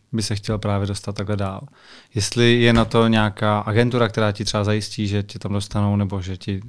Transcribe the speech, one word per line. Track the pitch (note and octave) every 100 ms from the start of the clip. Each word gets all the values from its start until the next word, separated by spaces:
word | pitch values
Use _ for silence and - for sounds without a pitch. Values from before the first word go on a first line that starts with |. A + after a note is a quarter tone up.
| _
by | A2
se | G#2 G#2
chtěl | - G#2+
právě | G#2 G2+ G2+
dostat | G2 -
takhle | G2+ G2+ G#2
dál. | G2 F#2+ - _ - - -
Jestli | A2 G2 A#2+ A#2+ A#2+
je | A#2+
na | A#2
to | A2 A#2 A2+
nějaká | A2 G#2+ - G#2+ G#2
agentura, | G#2+ G#2 A#2+ A#2+ A2+
která | - G#2+
ti | G2+
třeba | G#2 G#2+
zajistí, | G#2 G#2+ G2+ - G#2
že | G#2
tě | G2+ -
tam | G2
dostanou, | G2+ G2+ G#2+ G2+ G2+
nebo | G2 G2
že | F2+ F#2
ti | - G2